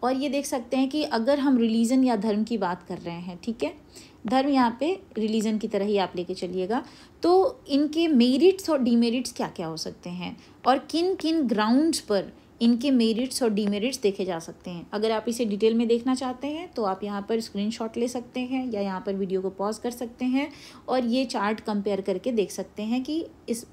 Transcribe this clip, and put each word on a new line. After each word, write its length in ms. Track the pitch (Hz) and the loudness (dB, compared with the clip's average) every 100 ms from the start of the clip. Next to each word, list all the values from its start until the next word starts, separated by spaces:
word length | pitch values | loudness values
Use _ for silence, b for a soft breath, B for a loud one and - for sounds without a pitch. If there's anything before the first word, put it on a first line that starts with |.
और 100 | 240 | 0
ये 160 | 262 285 | 0 0
देख 180 | 277 285 | -2 -2
सकते 300 | 277 233 262 | -6 -2 0
हैं 120 | 262 | 0
कि 140 | 302 | 0
अगर 360 | 294 233 226 285 | -2 0 2 2
हम 200 | 277 254 | 4 4
रिलीजन 460 | 226 226 226 262 | 4 2 2 4
या 120 | 254 226 | 4 2
धर्म 280 | 214 208 | 0 0
की 140 | 220 233 | 0 0
बात 240 | 190 180 | -2 -4
कर 160 | - 175 | -8 -10
रहे 220 | 170 170 | -8 -10
हैं, 200 | 180 180 | -10 -10
ठीक 200 | - 226 | -8 -4
है, 120 | 294 370 - B B B 220 | -4 -6 -20 B B B 0
धर्म 220 | 262 269 | 2 4
यहाँ 280 | 277 240 233 | 4 2 2
पे 200 | 294 381 - - | -2 -2 -6 -4
रिलीजन 400 | 214 220 214 214 | 0 0 0 -2
की 100 | 214 | -2
तरह 160 | 202 | -2
ही 140 | 202 202 | 0 0
आप 140 | 180 180 | 0 -2
लेके 180 | 175 | -6
चलिएगा, 500 | 185 180 185 185 233 262 B B - | -6 -4 -4 -2 -2 -4 B B -4
तो 380 | 330 359 381 - - | 4 4 4 -2 -2
इनके 400 | 277 294 302 330 | 0 2 2 4
मेरिट्स 600 | 285 247 262 339 381 - | 6 6 6 6 4 0
और 80 | 302 | 2
डिमेरिट्स 540 | 240 233 233 233 247 | 4 4 4 0 -4
क्या-क्या 340 | - 214 - 165 | -6 -8 -6 -8
हो 100 | 160 | -6
सकते 340 | - - 180 | -10 -12 -12
हैं 260 | 180 175 180 B B - | -10 -10 -12 B B 2
और 120 | 269 | 2
किन-किन 640 | - 320 349 381 311 330 | 2 -2 0 0 0 0
ग्राउंड्स 580 | 262 208 214 247 320 - | 0 2 4 4 4 0
पर 320 | - 202 170 - B - | 0 -2 -2 -12 B 0
इनके 280 | 233 240 277 | 2 4 4
मेरिट्स 520 | 262 226 220 262 - | 4 4 2 -2 0
और 80 | 240 | 0
डिमेरिट्स 500 | 208 208 202 226 269 | 2 0 0 -2 0
देखे 240 | 202 196 | -2 0
जा 140 | 185 170 | -4 -4
सकते 320 | 165 165 - | -8 -14 -12
हैं। 160 | 175 160 | -12 -8
अगर 180 | 208 220 | -4 0
आप 140 | 220 214 | 0 -2
इसे 160 | 233 | -2
डिटेल 300 | 233 202 220 | -2 2 2
में 140 | 226 233 | 2 2
देखना 260 | 233 240 | 2 2
चाहते 320 | 262 262 254 277 | -2 -2 -6 -6
हैं 260 | 302 359 | -8 -8
तो 120 | 302 | -4
आप 200 | 208 190 | -2 -2
यहाँ 220 | 202 202 202 | -6 -8 -4
पर 120 | 226 | -4
स्क्रीनशॉट 560 | 220 202 202 226 226 233 | -4 -4 -4 -4 -6 -4
ले 120 | 240 | -4
सकते 320 | 247 240 254 | -4 -8 -8
हैं 320 | 247 262 254 | -4 -4 -4
या 80 | 214 | -4
यहाँ 220 | 196 185 185 | -4 -4 -4
पर 80 | |
वीडियो 280 | 196 190 190 | -4 -2 -2
को 80 | 190 | -4
पॉज 280 | 185 196 220 | -4 -6 -4
कर 120 | 240 | -8
सकते 340 | 240 233 - | -8 -10 -4
हैं 280 | 254 262 302 B B B - | 0 0 -2 B B B -2
और 160 | 254 | 0
ये 200 | 240 247 | 2 0
चार्ट 360 | 262 240 202 214 | 0 0 -2 -2
कंपेयर 400 | - 208 202 196 | -2 -2 0 -2
करके 320 | 190 185 247 | 0 -2 0
देख 180 | 233 185 | 0 -2
सकते 320 | - 185 - | -4 -10 -8
हैं 200 | 214 247 | -2 -2
कि 240 | 262 311 330 - - | -2 -4 -6 -12 -6
इस 180 | 233 - | -6 -8